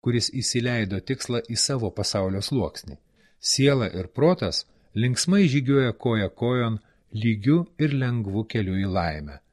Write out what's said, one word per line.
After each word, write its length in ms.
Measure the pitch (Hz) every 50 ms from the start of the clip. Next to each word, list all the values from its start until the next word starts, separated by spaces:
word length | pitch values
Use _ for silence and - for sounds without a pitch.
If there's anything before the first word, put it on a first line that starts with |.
| -
kuris 260 | 123 120 120 113 - -
įsileido 640 | 135 - - - 123 117 127 120 117 107 92 98 95
tikslą 420 | - - 131 - - - 120 120 -
į 80 | - 120
savo 340 | - - - 139 127 113 95
pasaulio 500 | - - 98 - - 104 95 95 95 98
sluoksnį. 560 | 98 - 147 127 92 76 - - - 76 69 - _ _ _ _ _ _ _ _ -
Siela 440 | - - - 131 143 143 131 110
ir 200 | 92 - 90 90
protas 580 | - _ 123 139 170 180 - - 90 - - - _ _ _ _ _ _
linksmai 500 | 104 117 127 123 - - 175 190 202 196
žygiuoja 460 | 151 127 143 131 127 139 139 131 120 107
koja 360 | - - 123 113 110 98 87
kojon 500 | - - 113 120 127 123 120 113 110 104 _ _ _ _ _ _ -
lygiu 500 | 107 110 117 113 107 101 131 151 170 170 - _
ir 160 | - 151 151 139
lengvu 520 | 135 131 123 120 117 107 98 95 107 110
keliu 320 | - - 113 101 92 95
į 140 | 95 98 98
laimę 500 | 92 95 85 85 76 76 73 71 69 69 _ _